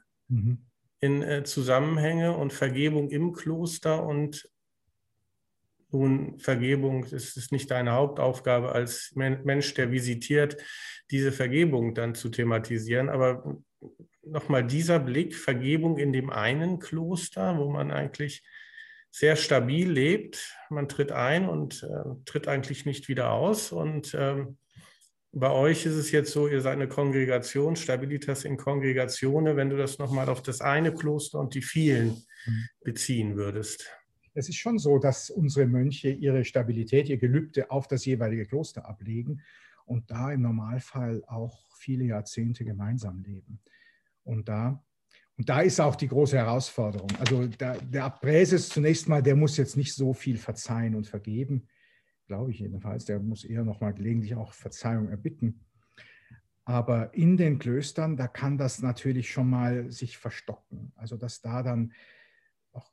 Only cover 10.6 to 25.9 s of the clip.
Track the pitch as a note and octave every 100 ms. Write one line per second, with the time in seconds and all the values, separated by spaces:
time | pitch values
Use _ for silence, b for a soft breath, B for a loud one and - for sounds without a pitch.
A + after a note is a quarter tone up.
10.6 | B B B B - C#3 C3+ C3+ B2+ C#3+
11.6 | E3+ C3 A#2 A#2 A#2 A2+ B2 A#2 A#2 A2+
12.6 | A2+ A#2 A2 B2 C3+ C3 B2+ B2+ D3 C#3+
13.6 | - _ - - - _ D#3 D3+ - C3
14.6 | A#2+ C#3+ E3 E3+ B2+ C3+ E3+ - - B2
15.6 | C3 D#3 E3 D3 C#3+ C3 C3+ G#2+ A2 C#3+
16.6 | F3 F3 - D#3+ E3 F3 - F#3+ F#3+ E3
17.6 | C#3+ C#3+ D3 C#3+ C#3+ - D3 - B B
18.6 | B B B B B - D3 D#3 - C3+
19.6 | A#2+ D#3 F#3 C#3 C#3+ G#3+ E3+ - - B
20.6 | - D3 C#3 - C#3+ B2+ B2 E3 F#3 D#3+
21.6 | C#3+ D3 - - - C3 - D3 D3+ C#3
22.6 | - C3+ D3 C3+ - C3 A#2 A2 F3 A3
23.6 | - E3+ D#3 D3+ - D3 C#3 C#3 C3+ -
24.6 | _ b b b b _ _ C#3 C3 C3+
25.6 | D3 E3 E3